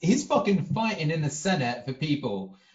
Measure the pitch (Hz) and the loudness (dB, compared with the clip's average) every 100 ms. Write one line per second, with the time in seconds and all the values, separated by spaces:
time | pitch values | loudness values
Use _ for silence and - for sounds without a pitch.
0 | 165 269 - 285 208 175 - 220 226 175 | 2 2 4 2 4 2 2 -2 -2 0
1 | 156 160 147 - 190 156 120 120 135 127 | 0 0 -2 -2 0 0 0 -4 -6 -4
2 | 156 139 123 98 95 - _ | -2 0 -2 -4 -8 -14 _